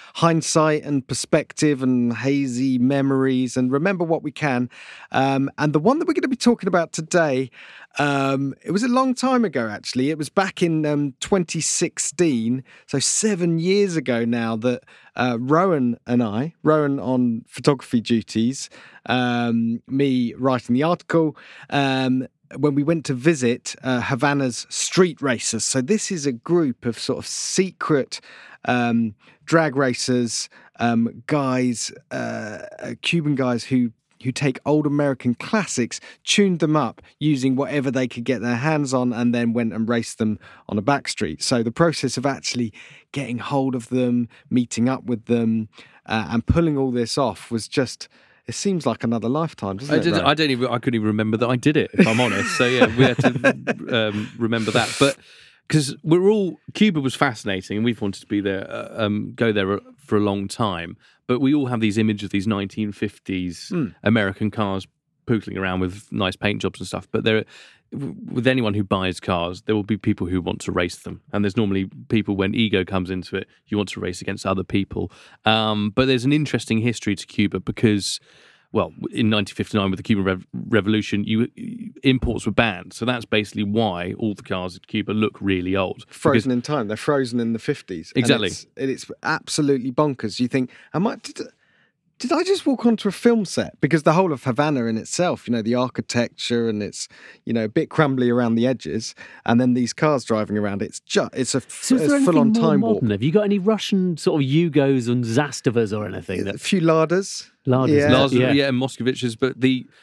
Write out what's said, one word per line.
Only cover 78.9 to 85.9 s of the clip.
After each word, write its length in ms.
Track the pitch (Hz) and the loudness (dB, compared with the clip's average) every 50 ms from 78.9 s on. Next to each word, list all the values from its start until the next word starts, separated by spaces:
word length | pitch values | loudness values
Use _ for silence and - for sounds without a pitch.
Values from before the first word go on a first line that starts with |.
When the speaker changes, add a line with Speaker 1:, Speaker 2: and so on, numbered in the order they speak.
| 80 - - - | -4 -8 -10 -6
Speaker 2:
in 180 | - - 123 107 | -2 0 0 2
nineteen 280 | 110 104 101 - - | 2 2 0 -2 -4
fifty-nine 340 | - 104 - - 107 98 98 | -8 -6 -2 0 0 0 0
with 60 | 92 | 0
the 80 | 85 - | -2 0
Cuban 180 | - 113 101 95 | 0 2 2 2
Rev-, 220 | 95 95 92 87 _ - | 0 0 -2 -4 _ -12
Revolution, 720 | 62 - - 113 107 90 104 110 107 104 - - 101 101 | -12 -4 0 2 2 4 4 2 0 0 0 -2 -2 -2
you, 240 | - 110 110 117 - - - - - - - 113 110 - - - | 0 0 0 0 -2 -4 -10 -12 -12 -10 -10 -12 -14 -10 -2 2
imports 420 | 139 131 127 - 123 113 - - | 2 2 2 2 -2 -2 -2 -4
were 60 | 117 98 | -2 2
banned. 400 | - 117 110 95 87 92 - - | 2 2 2 0 -4 -10 -14 -12
So 120 | - 117 | -8 -4
that's 200 | 117 123 120 110 | -4 -4 -4 -4
basically 400 | - - 107 104 - - 110 107 | -2 0 0 0 -2 -4 -4 -4
why 500 | 101 104 113 113 107 90 87 90 92 104 | -2 0 0 0 0 0 -2 -4 -6 -6
all 180 | - - 110 101 | -4 -4 -4 -4
the 80 | - - | -4 -6
cars 320 | - 98 92 90 92 85 | -6 -6 -6 -6 -6 -10
in 60 | 92 - | -12 -12
Cuba 240 | - - 110 101 - | -6 -4 -4 -2 -2
look 300 | 101 107 107 104 - - | 0 0 0 0 -2 -2
really 340 | - 98 95 92 90 92 95 | -2 0 0 0 0 0 0
old. 300 | 95 95 90 | 0 0 -2